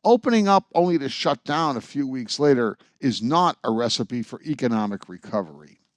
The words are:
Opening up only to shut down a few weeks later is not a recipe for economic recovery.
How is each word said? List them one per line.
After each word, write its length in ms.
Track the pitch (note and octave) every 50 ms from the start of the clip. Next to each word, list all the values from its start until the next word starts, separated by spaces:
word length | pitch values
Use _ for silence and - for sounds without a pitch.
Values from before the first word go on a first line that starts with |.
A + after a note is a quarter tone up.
| -
Opening 420 | G#3+ A#3+ A#3+ - C4+ A#3 A3 G3+
up 200 | G3 G3 F#3+ - _
only 260 | - E3+ F3 F3+ E3+ D3+
to 100 | C#3 C3
shut 340 | B2 - - E3 C#3+ C3
down 340 | _ - - E3 E3 D#3 C3
a 40 | A#2
few 260 | G#2 - - C#3+ C#3+
weeks 320 | C3 C3 C3 A#2+ G#2 - -
later 400 | D3 D3 C#3 B2 A#2 G#2+ G2 _ _ _ _ _
is 240 | - C3+ G#2+ G2 A2
not 340 | B2 D#3 E3+ F3+ E3+ C3+ _ -
a 80 | A2+
recipe 500 | A2+ A2+ A#2+ A#2 - - A#2+ - B2 A#2+
for 180 | A2 - B2+ -
economic 680 | - D#3 D3+ B2+ C3 B2 A#2 A2 G#2+ G2+ G2+ G2 - -
recovery. 720 | F2+ F2 - - - G#2+ F#2+ D#2+ D2 C#2+ D2+ D2 D2 _ _ _ _